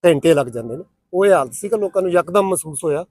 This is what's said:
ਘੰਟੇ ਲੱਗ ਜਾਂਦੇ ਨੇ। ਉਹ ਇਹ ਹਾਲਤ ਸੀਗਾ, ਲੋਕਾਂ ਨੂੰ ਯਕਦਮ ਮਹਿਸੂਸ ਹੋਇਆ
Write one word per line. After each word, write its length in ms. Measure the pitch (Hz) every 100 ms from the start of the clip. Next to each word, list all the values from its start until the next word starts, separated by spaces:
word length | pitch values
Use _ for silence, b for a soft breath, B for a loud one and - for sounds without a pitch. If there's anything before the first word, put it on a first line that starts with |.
ਘੰਟੇ 300 | 175 147 165
ਲੱਗ 140 | 151 123
ਜਾਂਦੇ 300 | 117 113 127
ਨੇ। 60 | 185 _ _
ਉਹ 120 | 180 196
ਇਹ 80 |
ਹਾਲਤ 200 | 180 127
ਸੀਗਾ, 240 | - 202 220
ਲੋਕਾਂ 240 | 196 196
ਨੂੰ 100 | 185
ਯਕਦਮ 360 | 175 170 196 196
ਮਹਿਸੂਸ 360 | 180 156 143
ਹੋਇਆ 220 | 165 147 139